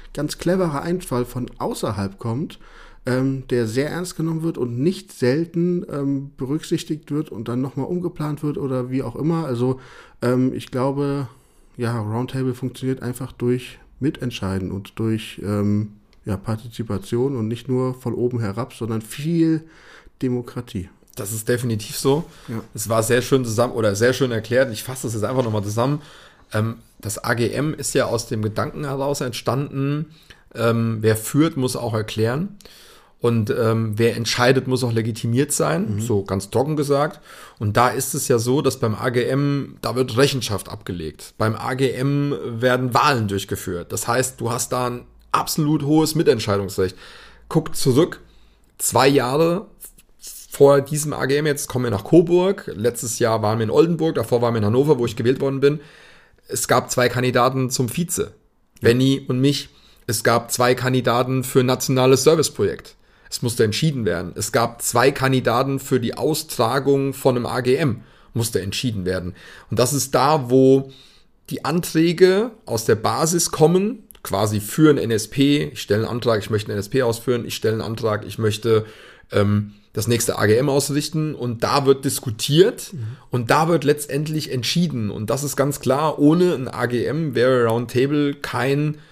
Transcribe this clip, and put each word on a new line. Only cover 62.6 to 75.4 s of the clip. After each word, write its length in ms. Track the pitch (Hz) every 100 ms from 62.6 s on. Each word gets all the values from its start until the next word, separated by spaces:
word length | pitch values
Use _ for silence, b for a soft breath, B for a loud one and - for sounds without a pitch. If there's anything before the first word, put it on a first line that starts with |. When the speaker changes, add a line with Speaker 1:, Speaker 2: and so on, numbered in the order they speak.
| 98 67 - - b b b
Speaker 2:
Es 140 | -
musste 200 | 123 113
entschieden 420 | 110 104 156 135 104
werden. 260 | 87 87
Es 180 | - 101
gab 300 | 127 117 -
zwei 300 | - 120 127
Kandidaten 640 | 143 131 131 120 117 135 135
für 220 | - 131
die 180 | 113 -
Austragung 960 | 131 156 - - 113 135 139 139 139
von 220 | 131 139 123
einem 100 | 117
A 160 | 120
G 140 | 127 135
M. 260 | 160 104 B B B
Musste 260 | - 113 101
entschieden 460 | 95 - 127 107 90
werden. 300 | 92 87 87 B B B
Und 80 | 107
das 160 | 127
ist 220 | 143 - 131
da, 340 | 135 156 123
wo 420 | 127 131 135 135 B B B B _ -
die 120 | -
Anträge 840 | - 170 - 160 165 165 185 190 240 240 -
aus 200 | 113 -
der 100 | 107
Basis 560 | 113 117 160 170 -
kommen, 480 | - 156 180 202 269 - -
quasi 360 | - 95 107 107
für 300 | - - 156
ein 80 | 135
N 140 | 107
S 160 | 110 -
P. 420 | -